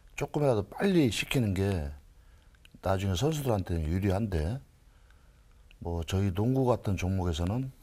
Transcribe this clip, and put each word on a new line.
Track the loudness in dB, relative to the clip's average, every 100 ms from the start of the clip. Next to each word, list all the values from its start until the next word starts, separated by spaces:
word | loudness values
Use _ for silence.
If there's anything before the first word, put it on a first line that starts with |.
| -18 -10
조금이라도 | -6 0 2 2 0
빨리 | -2 2 4 4
시키는 | 2 -2 0 0
게 | 2 0 0 -4 -8 -20 -20 -20 -20 -20 -20 -20 -6
나중에 | -2 0 0 0
선수들한테는 | 0 0 0 -2 0 -2 0
유리한데 | 0 2 0 0 -2 -2 -4 -10 _ -20 -20 -20 -20 -20 -20 -20 -20 -20 -12
뭐 | -6 -6
저희 | 0 0 2
농구 | 0 0 2 2
같은 | 2 0 -2
종목에서는 | 0 0 0 0 -2 -2 -6 -10